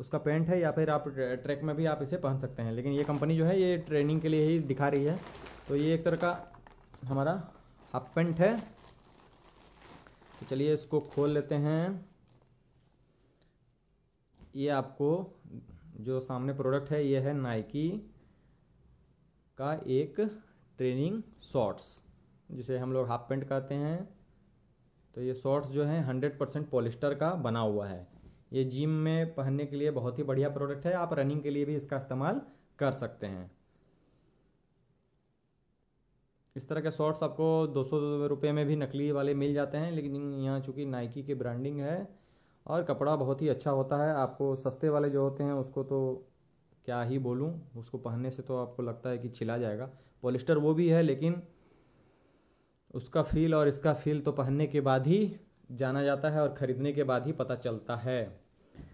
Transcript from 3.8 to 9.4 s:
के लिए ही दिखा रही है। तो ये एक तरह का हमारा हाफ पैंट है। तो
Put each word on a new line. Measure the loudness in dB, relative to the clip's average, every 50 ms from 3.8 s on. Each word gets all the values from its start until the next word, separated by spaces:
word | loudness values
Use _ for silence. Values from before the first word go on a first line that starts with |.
| 0 0 2 2 4 4 2 2
के | 2 2
लिए | 4 4 4
ही | 4 4 2 2
दिखा | 0 0 2 2 2
रही | 4 4 2
है। | 2 0 0 -4 -10 -14 -14 -14 -16 -16 -16 -6 -2
तो | 0
ये | 2 4 4 2
एक | 4 4
तरह | 2 2
का | 2 2 0 0 -2 -6 -14 -18 -20 -20 -20 -20 -20 -20 -20 -18 -12 -6
हमारा | -2 0 2 2 2 0 -2 -4 -8 -14 -20 -20 -20 -20 -20 -16 -8 -6
हाफ | -6 -6 -2 0
पैंट | 2 2 2 4
है। | 4 4 4 4
तो | 2 -2 -8 -14 -20 -20 -20 -20 -20 -20 -20 -20 -20 -20 -20 -20 -20